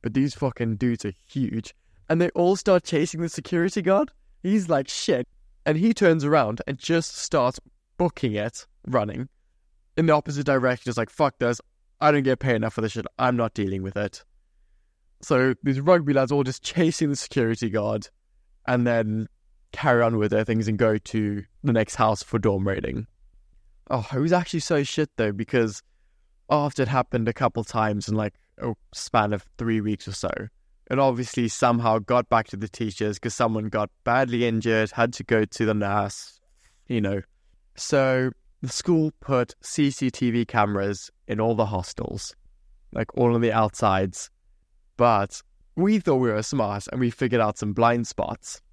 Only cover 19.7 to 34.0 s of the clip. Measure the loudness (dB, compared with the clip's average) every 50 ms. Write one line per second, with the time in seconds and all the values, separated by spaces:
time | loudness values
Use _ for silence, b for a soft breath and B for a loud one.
19.7 | -12 -2 2 4 4 4 4 2 2 2 0 2 2 0 2 2 0 0 0 0
20.7 | 0 2 2 2 2 0 _ -4 -4 -2 -2 -2 -4 -6 -8 _ _ _ 0 2
21.7 | 2 2 2 0 0 0 2 2 2 0 -4 -4 -4 0 2 2 2 2 0 -2
22.7 | -2 -2 -4 -6 -6 -8 -10 -12 _ _ -20 -20 _ -20 _ _ _ _ _ _
23.7 | _ _ _ -4 -4 -4 -4 -4 -4 -2 2 2 2 2 0 -2 -6 -6 -2 0
24.7 | 0 0 0 -2 -2 -2 -4 -4 _ -2 -2 -2 -2 -4 -6 0 0 0 0 0
25.7 | -2 -8 _ _ _ _ _ _ _ _ _ _ _ _ _ 0 0 0 0 -2
26.7 | -2 -2 -2 0 0 -2 -2 _ -2 -2 0 -2 -2 0 -2 -2 -2 -2 -8 -4
27.7 | -2 0 0 0 0 -2 -2 -2 -2 -2 -2 -4 _ _ _ _ _ -8 -8 -8
28.7 | -8 _ _ _ -16 -14 -10 0 2 2 2 2 0 -4 -6 -12 _ -6 -2 0
29.7 | 0 0 0 -2 -4 -4 -6 -12 -10 -6 -6 -6 -6 -6 -8 -12 _ _ _ _
30.7 | _ _ _ _ 0 2 2 2 2 0 -6 -4 -2 -2 -2 -2 0 2 2 2
31.7 | 4 4 4 2 2 2 2 2 2 2 2 _ 2 0 2 -2 -8 -10 -10 -10
32.7 | -6 -6 -6 -6 -4 -2 -2 -2 -2 -4 -6 -8 -2 0 0 0 0 -2 -4 -2
33.7 | -2 -2 -4 -4 _ _